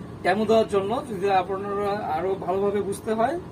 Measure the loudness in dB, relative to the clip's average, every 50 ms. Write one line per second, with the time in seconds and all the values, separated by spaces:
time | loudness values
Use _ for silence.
0 | -12 -12 -12 -2 0 2 2 2 4 4 6 4 4 4 2 0 2 2 -2 -4
1 | -4 -6 -6 -2 0 2 4 2 2 0 -4 -4 -4 -4 -4 -2 -2 -2 -2 -2
2 | -2 -2 -2 -2 0 -2 -2 -2 -2 -2 0 0 0 0 0 0 -2 -2 -6 -6
3 | -4 -4 0 2 2 0 0 -4 -6 -8